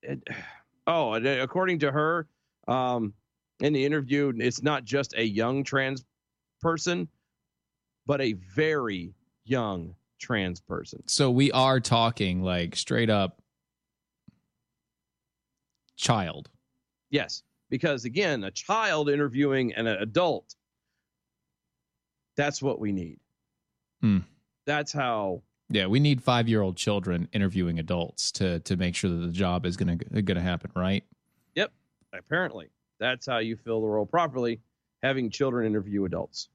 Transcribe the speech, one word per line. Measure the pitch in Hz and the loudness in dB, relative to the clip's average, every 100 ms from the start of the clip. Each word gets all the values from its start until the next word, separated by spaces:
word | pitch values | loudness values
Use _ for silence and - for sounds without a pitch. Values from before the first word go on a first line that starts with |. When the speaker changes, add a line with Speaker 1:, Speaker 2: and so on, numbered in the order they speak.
Speaker 1:
It, | - 69 - - - - _ _ - | -10 -10 -10 -14 -14 -20 _ _ 0
oh, | 165 127 | 2 2
and | 110 123 | 0 0
according | 135 131 180 185 170 | 0 0 0 0 2
to | 143 | 2
her, | 143 156 170 151 _ _ _ - | 2 0 0 -4 _ _ _ -2
um, | 127 127 123 107 101 _ _ _ _ | 0 2 0 -2 -6 _ _ _ _
in | 143 | 0
the | 147 139 | 2 2
interview, | 151 131 143 143 117 | 0 0 0 2 0
it's | 123 - | -2 0
not | 139 143 113 | 0 -2 -2
just | 139 135 - | -2 -2 -2
a | |
young | 113 101 113 135 | -2 0 0 0
trans | 135 139 135 135 - _ _ _ _ _ | 0 0 -2 -4 -12 _ _ _ _ _
person, | 165 165 180 175 170 _ _ _ _ _ _ _ _ _ - | -2 0 -2 -2 -4 _ _ _ _ _ _ _ _ _ -4
but | 139 | 0
a | 135 | 0
very | 98 92 95 156 151 117 95 87 - _ _ | -4 -6 0 0 0 -2 -4 -8 -14 _ _
young | - 131 110 92 82 87 _ _ | -4 -2 0 -4 -8 -14 _ _
trans | - 113 92 90 | -4 -2 -2 -4
person. | _ 85 - - - | _ -10 -8 -14 -4
Speaker 2:
So | - 139 | 2 4
we | 123 139 | 4 4
are | 127 131 131 | 4 4 4
talking, | - 117 113 - 101 90 | 4 4 4 2 0 0
like, | 92 90 87 - | 0 0 -2 -4
straight | - 120 113 | -2 0 4
up | 104 95 - _ _ _ _ _ _ _ _ - _ _ _ _ _ _ _ _ _ _ _ _ _ _ _ _ - | 4 2 -4 _ _ _ _ _ _ _ _ -20 _ _ _ _ _ _ _ _ _ _ _ _ _ _ _ _ -4
child. | - 113 87 73 - _ _ _ _ _ _ | 0 2 0 -6 -16 _ _ _ _ _ _
Speaker 1:
Yes, | 143 - - _ _ _ | -2 -2 -10 _ _ _
because | 131 165 135 117 | -2 0 -2 -2
again, | 131 196 131 | 0 0 0
a | 98 | -4
child | - - 214 214 156 147 | -8 -2 0 2 0 2
interviewing | 143 143 123 143 135 123 | 2 0 2 2 2 0
an | - 113 | 0 -2
adult, | 98 110 110 175 120 _ - _ _ _ _ _ _ _ _ _ _ _ _ _ _ _ _ _ - | -2 0 2 2 0 _ -20 _ _ _ _ _ _ _ _ _ _ _ _ _ _ _ _ _ -2
that's | 143 - | -2 -2
what | 135 117 | -4 -2
we | 107 | -2
need. | 98 82 - _ _ _ _ _ _ _ _ | -4 -6 -12 _ _ _ _ _ _ _ _
Speaker 2:
Hmm. | 113 98 87 _ _ _ - | 0 0 -2 _ _ _ -4
Speaker 1:
That's | 147 147 | -2 -2
how. | 147 127 113 98 90 _ _ _ | -2 0 0 -2 -4 _ _ _
Speaker 2:
Yeah, | 107 95 | 0 4
we | 120 | 4
need | 147 131 | 4 4
five-year-old | - 123 117 110 98 87 | 4 2 4 4 2 0
children | - 101 95 87 87 | 0 0 0 -2 0
interviewing | 107 98 90 87 82 | 0 2 2 0 0
adults | 80 90 85 - - | -2 -2 -2 -4 -6
to, | - 95 85 | 0 0 0
to | - 92 | -2 0
make | 90 85 | 0 0
sure | 95 | 0
that | 85 | 0
the | 85 | -2
job | 85 92 90 90 | 0 0 2 0
is | 87 | 0
gonna, | 87 85 | 0 0
gonna | - 107 95 90 | -2 -2 0 0
happen, | 90 87 - - | 0 -2 -4 -2
right? | 92 98 _ _ _ _ _ - | 0 0 _ _ _ _ _ -4
Speaker 1:
Yep. | - _ _ _ _ | -4 _ _ _ _
Apparently, | 92 - 165 180 101 80 _ _ _ | -18 -4 -2 -2 -6 -16 _ _ _
that's | 117 127 - | -2 -2 -2
how | 120 | -2
you | 113 113 | -2 -4
fill | - 113 | -2 -2
the | 110 | 0
role | 107 101 | 0 0
properly, | 165 165 127 120 117 _ _ _ _ | 0 0 0 -2 -4 _ _ _ _
having | 131 135 117 | -2 0 -2
children | - 135 123 110 | 0 0 2 2
interview | 107 98 101 95 | 0 0 -2 -2
adults. | 85 - - - | -2 -6 -10 -14